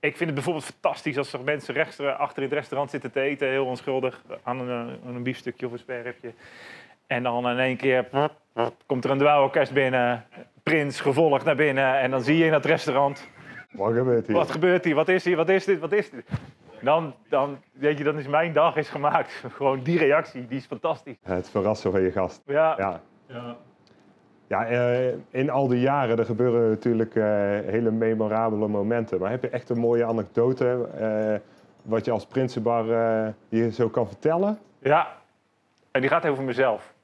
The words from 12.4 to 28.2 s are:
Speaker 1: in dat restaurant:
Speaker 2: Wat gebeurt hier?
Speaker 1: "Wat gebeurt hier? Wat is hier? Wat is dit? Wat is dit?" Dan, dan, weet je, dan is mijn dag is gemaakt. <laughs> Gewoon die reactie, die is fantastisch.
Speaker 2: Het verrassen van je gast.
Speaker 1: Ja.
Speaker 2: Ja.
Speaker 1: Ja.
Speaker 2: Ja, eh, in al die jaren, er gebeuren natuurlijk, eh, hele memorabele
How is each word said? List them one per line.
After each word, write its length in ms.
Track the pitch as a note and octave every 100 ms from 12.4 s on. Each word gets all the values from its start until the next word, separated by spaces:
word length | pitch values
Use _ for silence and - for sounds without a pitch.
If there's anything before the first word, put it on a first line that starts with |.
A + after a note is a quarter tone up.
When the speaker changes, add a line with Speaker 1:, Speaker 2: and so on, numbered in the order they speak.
Speaker 1:
in 60 | D#3+
dat 140 | D#3
restaurant: 640 | C#3 D#3+ - C3 C#3 C#3 - - - - -
Speaker 2:
Wat 220 | - G2+
gebeurt 340 | A#2 B2+ A#2+ G#2+
hier? 100 | A2+
Speaker 1:
"Wat 140 | D#3
gebeurt 340 | D#3+ F3+ F3+
hier? 100 | E3+
Wat 140 | D3 D#3+
is 160 | F#3
hier? 120 | F3 F3
Wat 120 | E3
is 160 | F#3+
dit? 140 | F#3 F#3
Wat 120 | D#3
is 180 | G3+ -
dit?" 140 | C4 - - - - - -
Dan, 340 | B2 D#3 D#3+ C3 _
dan, 300 | C#3+ C#3 C#3 _
weet 260 | C3+ C#3+ D3+
je, 60 |
dan 140 | D3 D3+
is 80 | C3+
mijn 260 | D3 E3+
dag 240 | D3+ D#3+ D3+
is 120 | D3
gemaakt. 440 | D3+ D3 - C3+ -
<laughs> 120 | B2+ -
Gewoon 260 | C#3 C3+
die 160 | B2+ E3+
reactie, 480 | D3+ D3 D#3+ B2+ B2
die 120 | C3
is 80 | -
fantastisch. 500 | A#2+ E3 D#3 - A#2+
Speaker 2:
Het 260 | - F2+ F2+
verrassen 400 | G#2+ G2 G#2+ -
van 100 | F#2+
je 100 | F#2
gast. 300 | F#2 F2+ - -
Speaker 1:
Ja. 280 | C#3+ D#3+ D#3
Speaker 2:
Ja. 220 | G2 E2+ - _ _
Speaker 1:
Ja. 300 | B2 A#2+ A#2 - _ _ _ _ _ _ _ _
Speaker 2:
Ja, 200 | G2 A2+
eh, 460 | B2 B2 B2 B2+ A#2+ -
in 200 | B2+ C#3
al 180 | C3 C#3
die 120 | B2
jaren, 380 | B2+ C#3 B2+ A2+
er 60 |
gebeuren 440 | A2+ A2 B2 A#2 A2+
natuurlijk, 460 | A2 A#2+ A2+ A2+ -
eh, 80 | G#2+ G#2+ G2+ G2+ G#2
hele 240 | G#2+ A#2
memorabele 800 | A2 A2+ A2